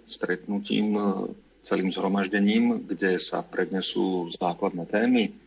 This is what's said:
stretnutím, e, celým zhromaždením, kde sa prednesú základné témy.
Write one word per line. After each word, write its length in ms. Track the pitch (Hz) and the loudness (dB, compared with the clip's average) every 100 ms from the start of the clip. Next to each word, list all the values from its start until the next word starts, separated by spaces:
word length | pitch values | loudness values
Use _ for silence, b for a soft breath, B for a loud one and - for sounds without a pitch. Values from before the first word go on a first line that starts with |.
| - | -16
stretnutím, 880 | - - 92 - 101 - 107 107 104 | -6 -4 -4 -4 -6 -2 0 2 0
e, 40 | 101 95 98 - - _ | 0 -2 -4 -10 -20 _
celým 320 | - 98 92 | -4 0 0
zhromaždením, 960 | 95 95 101 92 101 101 113 120 113 - | 0 0 0 0 2 4 4 4 2 -4
kde 320 | 92 95 90 | -2 2 2
sa 240 | - 87 - | 0 -4 -4
prednesú 880 | - 87 95 90 104 95 92 85 | -4 -2 -2 -2 0 0 0 -4
základné 560 | - 87 87 98 90 82 | -4 -4 -2 -4 -4 -2
témy. 400 | 104 120 123 98 - | 0 4 4 2 -4